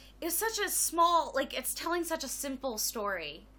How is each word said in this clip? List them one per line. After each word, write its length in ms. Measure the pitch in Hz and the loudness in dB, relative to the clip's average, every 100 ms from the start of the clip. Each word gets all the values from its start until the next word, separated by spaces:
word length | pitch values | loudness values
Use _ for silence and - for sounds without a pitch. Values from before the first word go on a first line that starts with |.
| - - | -16 -8
it 40 | 339 | -4
was 120 | 339 | 0
such 220 | 453 427 | 0 0
a 100 | 381 | 0
small, 640 | - - 330 339 339 262 269 | 2 2 4 6 6 4 0
like, 180 | 277 - | 0 -2
it's 160 | 240 | -4
telling 320 | - 330 349 339 | -4 -2 0 0
such 180 | 320 | -2
a 60 | 262 | -2
simple 480 | - 277 262 269 214 | -4 -4 -4 -4 -2
story. 680 | - 233 202 185 151 160 - | -2 0 -2 -2 -4 -10 -16